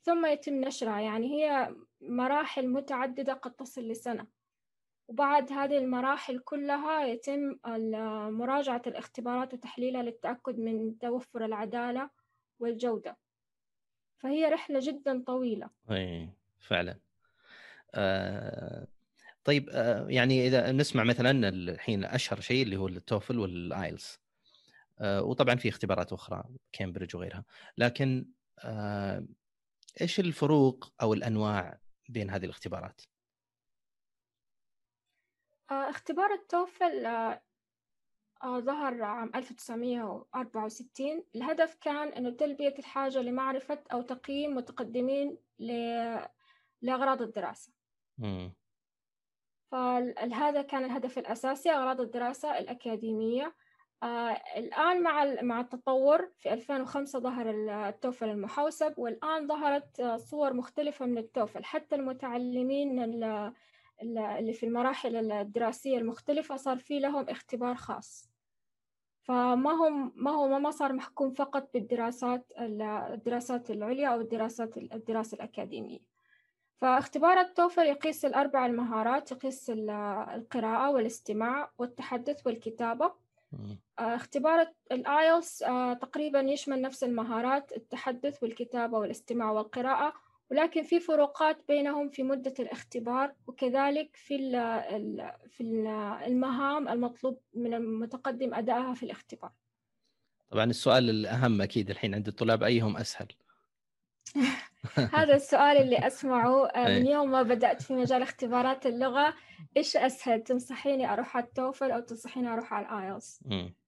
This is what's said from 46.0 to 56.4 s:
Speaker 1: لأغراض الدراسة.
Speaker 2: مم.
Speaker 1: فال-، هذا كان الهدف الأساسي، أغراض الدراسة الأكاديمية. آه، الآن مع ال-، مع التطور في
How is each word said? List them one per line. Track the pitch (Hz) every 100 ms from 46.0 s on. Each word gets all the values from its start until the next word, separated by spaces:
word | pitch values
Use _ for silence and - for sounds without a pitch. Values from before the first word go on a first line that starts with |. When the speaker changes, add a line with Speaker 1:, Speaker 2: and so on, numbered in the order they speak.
| 233 196 - _ _ _ _ _
Speaker 1:
لأغراض | 240 254 269 262
الدراسة. | 220 208 170 - - _ _ _ _ -
Speaker 2:
مم. | 107 92 90 87 _ _ _ _ _ _ _ _ _ _ _
Speaker 1:
فال-، | 262 247 247 247 - 240
هذا | 233 294 285
كان | 277 269
الهدف | 262 254 254 254
الأساسي، | - 233 262 277 349
أغراض | 294 262 262
الدراسة | 233 240 240 269 302 262
الأكاديمية. | - 247 240 220 226 220 220 247 302 _ _ _ _ _
آه، | 233 233 233 - - -
الآن | 240 - 330 359
مع | 339 302
ال-، | 285 254
مع | 240 233
التطور | 247 254 269 262 277 320 359
في | _